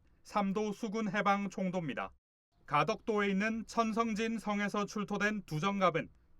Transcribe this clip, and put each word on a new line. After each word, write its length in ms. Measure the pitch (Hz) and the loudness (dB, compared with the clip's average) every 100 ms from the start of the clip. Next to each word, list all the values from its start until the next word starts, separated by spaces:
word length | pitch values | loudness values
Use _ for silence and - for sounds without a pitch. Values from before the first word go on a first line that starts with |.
| - _ - | -8 _ -6
삼도 460 | 208 196 190 214 | 0 0 0 -2
수군 360 | 202 226 214 214 | -2 -4 -4 -2
해방 380 | 208 202 202 202 | 0 2 2 0
총도입니다. 640 | - 190 180 156 101 95 - _ _ _ _ - | -4 -2 -2 -4 -4 -6 -10 _ _ _ _ 0
가덕도에 640 | 147 151 214 - 208 202 | 2 2 0 0 2 2
있는 340 | 190 220 226 202 | 2 0 -2 -2
천성진 720 | - 220 214 233 214 226 226 | 0 2 2 0 0 -2 -2
성에서 460 | 208 202 202 208 | -2 -2 0 0
출토된 600 | 202 214 196 202 208 214 - | -2 -4 -4 0 0 0 -4
두정갑은 640 | 156 196 196 185 160 117 - _ - | -2 -2 2 4 4 -2 -10 _ -20